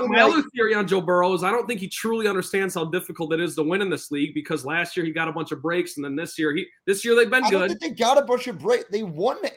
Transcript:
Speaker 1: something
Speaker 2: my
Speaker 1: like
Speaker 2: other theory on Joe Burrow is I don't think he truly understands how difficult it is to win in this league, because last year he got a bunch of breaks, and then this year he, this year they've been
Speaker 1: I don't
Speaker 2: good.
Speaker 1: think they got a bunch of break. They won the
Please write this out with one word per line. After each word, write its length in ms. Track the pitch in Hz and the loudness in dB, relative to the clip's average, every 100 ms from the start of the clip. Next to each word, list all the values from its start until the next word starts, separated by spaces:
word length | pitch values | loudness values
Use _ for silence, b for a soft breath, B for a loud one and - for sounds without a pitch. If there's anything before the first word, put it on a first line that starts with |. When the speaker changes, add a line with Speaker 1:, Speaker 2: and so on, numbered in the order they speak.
Speaker 1:
something 80 | 247 | 4
Speaker 2:
my 120 | 233 | 6
Speaker 1:
like 100 | - | 6
Speaker 2:
other 160 | 320 - 254 | 4 0 0
theory 200 | 220 214 | 2 2
on 120 | 185 | 2
Joe 140 | 190 | 0
Burrow 320 | 170 180 180 | 2 4 4
is 100 | 185 | 2
I 60 | 185 | 0
don't 160 | 233 214 | 0 -2
think 140 | 220 | -4
he 80 | 185 | -6
truly 400 | - 220 226 214 | -6 -2 0 0
understands 480 | 196 175 196 190 180 | 0 -2 -2 -2 -2
how 100 | 160 | -2
difficult 480 | 180 180 165 156 | -4 -4 -8 -4
it 60 | 160 | -2
is 160 | 170 143 | -2 -2
to 80 | |
win 180 | 151 190 | 0 0
in 80 | 196 | 0
this 220 | 151 - | -4 -4
league, 240 | 147 147 147 | -2 -2 -4
because 300 | 147 156 131 | -4 -6 -4
last 300 | 165 170 180 | -4 -2 -4
year 80 | |
he 80 | 160 | -4
got 160 | 160 160 | -2 -4
a 20 | |
bunch 200 | 160 156 | -4 -6
of 80 | 143 | -6
breaks, 360 | 151 175 175 147 | -2 -2 -4 -6
and 100 | 143 | -6
then 100 | 139 | -6
this 220 | 165 - | -6 -2
year 180 | 156 147 | -2 -2
he, 120 | - b - | -6 b -4
this 180 | 196 | -2
year 120 | 233 233 | 2 4
they've 120 | 240 | 4
been 160 | 254 | 4
Speaker 1:
I 60 | 262 | 4
don't 120 | 190 | 2
Speaker 2:
good. 80 | 180 | 2
Speaker 1:
think 100 | 339 | -2
they 100 | 330 | -4
got 300 | 175 233 285 | 0 4 4
a 20 | |
bunch 240 | 233 247 247 | 4 0 -2
of 140 | 175 | -4
break. 300 | 170 240 - | 0 0 0
They 120 | 208 | -6
won 360 | 202 151 226 349 | -6 -2 -2 -2
the 100 | 339 | -6